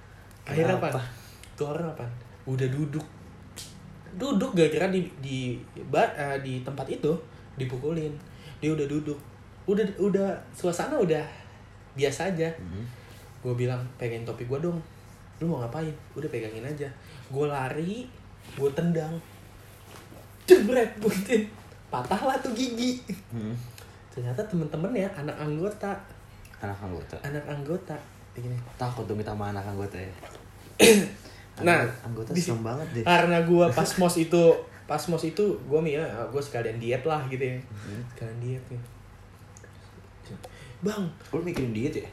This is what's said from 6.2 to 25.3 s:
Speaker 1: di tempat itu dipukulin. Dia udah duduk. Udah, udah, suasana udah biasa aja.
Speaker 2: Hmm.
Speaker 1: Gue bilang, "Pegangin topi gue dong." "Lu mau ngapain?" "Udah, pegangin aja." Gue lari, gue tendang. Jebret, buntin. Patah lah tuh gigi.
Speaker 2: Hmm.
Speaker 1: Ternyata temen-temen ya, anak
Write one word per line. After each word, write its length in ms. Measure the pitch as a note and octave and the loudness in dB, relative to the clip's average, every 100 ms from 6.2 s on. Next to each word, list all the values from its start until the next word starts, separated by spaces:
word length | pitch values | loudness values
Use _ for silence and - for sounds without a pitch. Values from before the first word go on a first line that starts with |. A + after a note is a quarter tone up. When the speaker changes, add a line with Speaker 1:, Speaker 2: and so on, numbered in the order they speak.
| C#3+ C#3 | -4 -2
Speaker 1:
di 220 | C3+ B2+ | -4 -6
tempat 260 | C3 C#3+ C3+ | -6 -6 -6
itu 240 | - D3+ E3+ - - - - | -2 0 0 -2 -18 -14 -6
dipukulin. 560 | B2+ B2+ C#3+ E3 D3+ D3 - - - - | -4 -2 -2 -2 -2 -6 -12 -18 -18 -4
Dia 140 | D3+ | 0
udah 140 | D3+ C#3 | 2 2
duduk. 320 | D3+ D3 C#3+ - - - - - | 0 -2 -6 -10 -18 -20 -6 0
Udah, 180 | G3+ G3 - | 2 2 2
udah, 320 | G3+ F#3+ G3 E3 - | 4 4 2 0 -6
suasana 440 | - F3 E3+ G#3 D4+ | -2 0 0 0 2
udah 280 | F3 D3+ D3+ - - - - - - | 4 4 0 -10 -18 -20 -20 -20 -14
biasa 360 | C3+ C#3 C3 F3+ | 0 0 2 -2
aja. 180 | E3+ D#3+ E3 | 0 0 -2
Speaker 2:
Hmm. 280 | F2+ F#2+ B2 - - - - - | -8 -8 -8 -12 -18 -20 -20 -8
Speaker 1:
Gue 120 | B2+ A#2+ | -4 0
bilang, 240 | B2 B2 B2 - | 0 -2 -4 -6
"Pegangin 260 | A#2+ A#2 | -6 -4
topi 220 | A#2 A2 A#2+ | -6 -6 -4
gue 140 | C#3 | -2
dong." 180 | E3+ E3+ - - - - - - | 0 -2 -6 -14 -20 -20 -18 -6
"Lu 80 | E3 | -2
mau 140 | C#3+ | -2
ngapain?" 320 | A#2 D3+ D#3+ C#3+ - | -2 -4 -4 -6 -10
"Udah, 140 | - D3+ | -8 -4
pegangin 340 | A#2+ A2 A2 | -4 -6 -6
aja." 240 | B2+ D3 C#3 - - - - | -8 -6 -8 -10 -16 -18 -8
Gue 180 | C3 D3 | -2 0
lari, 600 | C#3+ C3 D3+ E3+ A3+ B3 - - - - | 0 -2 -2 -2 -4 -8 -14 -20 -20 -14
gue 180 | C3+ C#3 | 0 0
tendang. 420 | C#3 E3+ D#3+ D#3 E3 - - - - - - - - - - - - - | 2 2 2 0 -6 -10 -18 -20 -20 -20 -20 -18 -18 -18 -18 -18 -2 8
Jebret, 460 | F4+ G#3 B3+ A3 G#3 | 8 8 4 2 0
buntin. 480 | G#3+ F#3+ G3+ A3+ G#3 - - - - | 0 0 2 2 2 -8 -18 -20 -8
Patah 320 | C3 B2+ G3 | -6 0 0
lah 140 | C#4 B3+ | 2 2
tuh 140 | C4 | 0
gigi. 460 | A3+ B3+ A#3 B3+ B3 - - - | -2 -2 0 0 -2 -4 -10 -8
Speaker 2:
Hmm. 240 | A2+ A2 A#2+ - - - - - | -6 -4 -6 -8 -14 -18 -20 -16
Speaker 1:
Ternyata 340 | - A#2+ B2+ | -8 -4 -4
temen-temen 520 | G#3 F3 D3+ D#3 F#3+ A#3+ | -2 -2 -2 -2 -2 0
ya, 140 | G3 | -2
anak 240 | C#3+ D3 | -4 -6